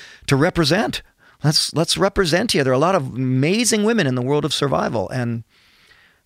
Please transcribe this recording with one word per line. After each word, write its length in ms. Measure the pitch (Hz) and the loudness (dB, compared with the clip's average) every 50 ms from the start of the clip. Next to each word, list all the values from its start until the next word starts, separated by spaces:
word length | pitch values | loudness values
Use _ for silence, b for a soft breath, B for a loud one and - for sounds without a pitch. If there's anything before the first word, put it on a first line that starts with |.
| B B B B B - | B B B B B 0
to 80 | 139 | 2
represent. 680 | 131 147 180 - 175 165 139 160 196 240 302 - - b b b b b b b b - | 2 2 2 2 2 2 2 2 2 0 -2 -4 -8 b b b b b b b b 0
Let's, 300 | 147 151 - - - - | 0 0 0 0 -2 -2
let's 240 | 135 165 - - 160 | -2 -2 0 0 0
represent 560 | 180 196 - - 196 160 151 175 233 226 - | 0 0 2 0 0 2 0 0 0 0 0
you." 100 | 180 139 | 0 2
There 80 | 131 | 2
are 40 | 127 | 2
a 20 | 131 | 2
lot 160 | 151 175 202 | 2 2 2
of 220 | 180 135 131 - | 0 0 -2 -4
amazing 680 | 123 131 127 127 127 135 156 190 220 247 220 226 214 202 | -4 -2 0 0 0 0 2 0 0 0 0 0 0 2
women 220 | 214 233 220 165 | 2 2 2 0
in 80 | 135 127 | 0 0
the 80 | 127 | -2
world 240 | 123 131 143 147 147 | -2 0 0 0 0
of 80 | 151 - | -2 -2
survival, 560 | - 147 139 135 165 - - 127 110 92 87 | -2 -2 0 0 0 -2 -2 -2 -4 -4 -4
and 340 | - 127 120 120 117 117 117 b b b b b b b b b b b b b b b b | -4 -4 -4 -4 -4 -6 -8 b b b b b b b b b b b b b b b b